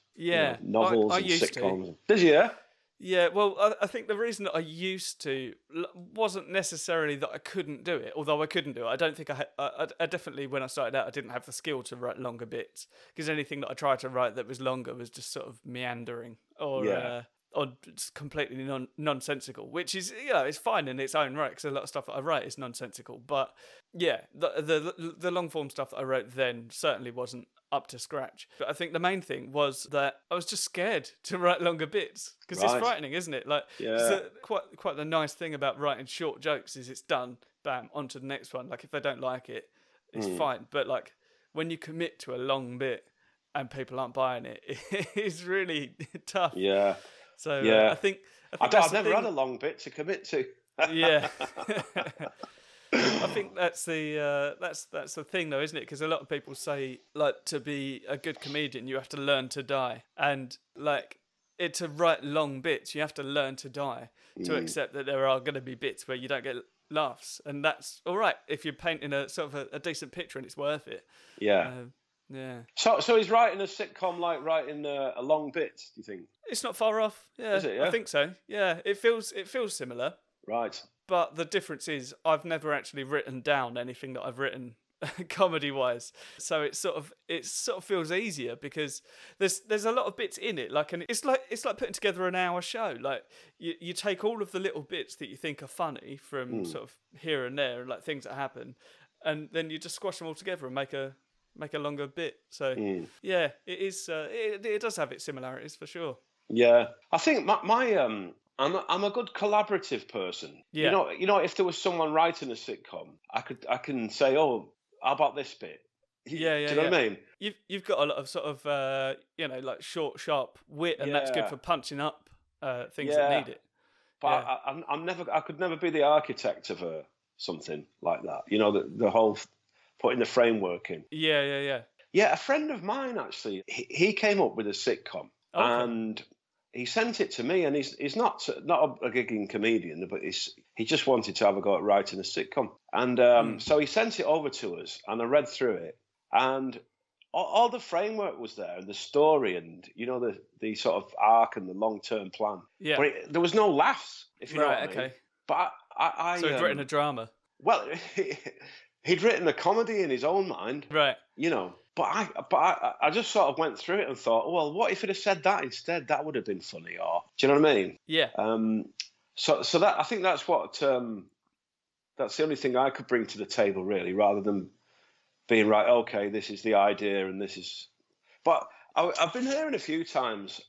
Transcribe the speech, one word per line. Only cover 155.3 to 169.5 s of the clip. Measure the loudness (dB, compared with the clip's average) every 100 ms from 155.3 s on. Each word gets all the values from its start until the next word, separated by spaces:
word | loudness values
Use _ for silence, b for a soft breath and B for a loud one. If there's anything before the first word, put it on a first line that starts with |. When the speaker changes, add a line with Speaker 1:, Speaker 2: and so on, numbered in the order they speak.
| _ -2
Speaker 1:
But | 0
I, | 0 -4 -10 0
I, | 0 2 -2
I, | 0
Speaker 2:
So | 0
he'd | 2
Speaker 1:
um, |
Speaker 2:
written | 2 0
a |
drama. | 0 0 0 -2 -8 _ _ _
Speaker 1:
Well, | 2 2 2 -8 -6
<laughs> | -4 -4 -6 -12 -16 -18 -20 -20 _
he'd | 0 4
written | 4 4 2
a |
comedy | 2 2 2 2 0
in | 2
his | 2
own | 2 2 0
mind. | -2 -6 -6 -2
Speaker 2:
Right. | 2 4 2 _ -4
Speaker 1:
You | 0
know, | 0 -2 -8 _
but | -2
I, | 0 0 -2 -6 0
but | 4
I, | 4 4 0 2
I | 2
just | 2 2
sort | 4 4
of | 4
went | 0 -2
through | -2 0
it | 0
and | -2
thought, | 2 4 4
"Well, | 2 0
what | 2 0
if | 0
he'd | -2
have | -2
said | 0 2
that | 4 2
instead? | 0 -6 -4 -4 0
That | -2
would | 0 -4
have |
been | -2 -6
funny." | -8 -14 -12 -6
Or, | -2 0 -2 2
do | 6
you |
know | 8
what | 8
I |
mean? | 6 2 -4 -2
Speaker 2:
Yeah. | 2 2 2
Speaker 1:
Um, | 2 2 2 2 -2 -8 -14 _ _
so, | -2 2